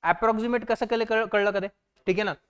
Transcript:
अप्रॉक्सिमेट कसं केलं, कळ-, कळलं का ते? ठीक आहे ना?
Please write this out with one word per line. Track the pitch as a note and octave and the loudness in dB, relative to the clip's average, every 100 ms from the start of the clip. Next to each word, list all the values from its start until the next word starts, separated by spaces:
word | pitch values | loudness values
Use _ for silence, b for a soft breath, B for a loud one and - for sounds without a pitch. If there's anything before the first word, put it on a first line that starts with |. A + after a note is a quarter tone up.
अप्रॉक्सिमेट | D#3+ F3 A3 A3 A#3 A#3+ | 2 2 2 0 0 -2
कसं | A3+ A3+ A3 | 0 -2 0
केलं, | A#3 | -2
कळ-, | A3+ A3 A3 | 0 0 0
कळलं | G#3 G3+ | 2 2
का | G3+ | 0
ते? | F#3+ _ _ _ - | -4 _ _ _ -2
ठीक | F#3 | 0
आहे | |
ना? | G#3 D3 _ | 0 -4 _